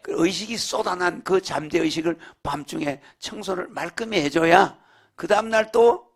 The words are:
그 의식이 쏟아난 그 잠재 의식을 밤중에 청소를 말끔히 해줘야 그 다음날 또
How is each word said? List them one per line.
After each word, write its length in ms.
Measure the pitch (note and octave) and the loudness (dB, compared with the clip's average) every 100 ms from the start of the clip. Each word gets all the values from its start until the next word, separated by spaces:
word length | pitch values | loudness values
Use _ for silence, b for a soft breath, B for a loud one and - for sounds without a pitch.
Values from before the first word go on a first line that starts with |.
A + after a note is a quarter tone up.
그 120 | - D#3+ | -6 0
의식이 320 | F3 F3+ G#3+ A3+ | 0 -2 -8 -8
쏟아난 640 | - - G#3+ F3+ F3+ - | -4 -4 -2 0 -2 -2
그 180 | - F#3 | 0 0
잠재 380 | - D3 D3+ E3 | 2 -6 -2 0
의식을 380 | D#3+ D#3+ E3 E3 B B | 0 0 -2 -4 B B
밤중에 600 | - C#3+ C#3+ D#3+ D3 C3+ b b | -6 -6 -6 -6 -6 -6 b b
청소를 480 | - G#3+ G3 F3+ - | -12 -10 -6 -6 -6
말끔히 500 | - E3+ - A3+ G3+ | -8 -8 -8 -2 0
해줘야 580 | C#3+ D#3+ E3 F3 F#3+ - b b b | 0 2 6 6 4 -4 b b b
그 120 | - E3+ | -14 0
다음날 440 | G#3 A3 A3 A3 | 0 2 0 2
또 360 | A3+ A#3 A#3+ _ | 4 4 4 _